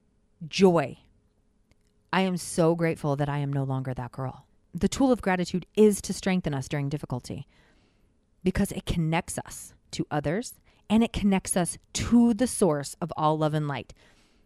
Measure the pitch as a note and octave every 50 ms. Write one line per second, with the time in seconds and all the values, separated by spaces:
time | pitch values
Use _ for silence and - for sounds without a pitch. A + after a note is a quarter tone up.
0 | _ _ _ _ _ _ _ - E3+ D3 - - F#3+ F#3+ F3 E3 C#3+ B2 - -
1 | _ _ _ _ _ _ _ _ _ _ _ _ _ _ _ _ _ _ _ _
2 | _ - - F3+ F#3+ F#3+ F3+ E3+ - - - - E3+ D#3+ E3+ E3+ E3+ E3 E3 -
3 | - D3+ C#3 C#3 D3 C#3 C#3+ C#3+ C#3+ C#3+ C#3 C#3 C3+ C3+ C3+ C3 C3 C3 B2+ B2+
4 | B2+ B2 - - C3+ B2+ - - - _ _ _ _ _ - E3+ - F#3+ - -
5 | C4+ C4 B3+ - - G3 F#3 F3+ F3 - - F3 D#3+ _ - - G#3+ G#3+ G3+ -
6 | - - G3 - - G3 F#3 F#3 - D#3+ D3 C3+ C3 - - D3 C#3 C#3 C#3+ D3
7 | - - - B2 - - - - - _ _ _ _ _ _ _ _ _ _ _
8 | _ _ _ _ _ _ _ _ - F3+ - - G3+ - - - - - - F3
9 | E3 D#3 D#3+ E3 - - - - - - - - - - - _ _ - - -
10 | D#3+ - - D3+ C#3+ D3 D#3 G3+ B3+ - - _ _ _ _ _ _ - G3 A3
11 | A#3 A3 - - - G#3 G3 F#3+ - - - G3 F3 E3+ - - _ _ - -
12 | - - - A#3+ A#3 A#3 A#3+ G3+ B3+ A#3+ - - G#3+ F3+ D3+ D3 C#3 - - -
13 | - D#3+ - - D#3 D3+ D#3 D#3 D#3 D3+ D3+ D#3 D3+ D3 C#3 B2+ - - - _
14 | _ _ _ _ _ _ _ _ _